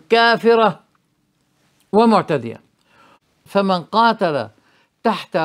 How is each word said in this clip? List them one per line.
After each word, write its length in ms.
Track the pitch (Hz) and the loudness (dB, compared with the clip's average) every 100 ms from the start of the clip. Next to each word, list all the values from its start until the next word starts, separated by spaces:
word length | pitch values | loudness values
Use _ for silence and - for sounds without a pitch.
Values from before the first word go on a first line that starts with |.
| - | -2
كافرة 680 | 226 233 226 226 233 220 - _ _ _ _ _ _ _ _ _ _ _ | 0 2 2 2 2 2 -2 _ _ _ _ _ _ _ _ _ _ _
ومعتدية، 680 | 196 233 202 156 147 117 110 _ _ _ _ _ _ _ _ _ | 0 2 2 0 -4 -6 -14 _ _ _ _ _ _ _ _ _
فمن 360 | 196 196 180 | -2 0 -2
قاتل 680 | 156 208 226 220 180 143 110 - _ _ _ _ | -2 0 0 0 -2 -4 -6 -14 _ _ _ _
تحت 340 | 226 196 - 180 | -6 -6 -6 -4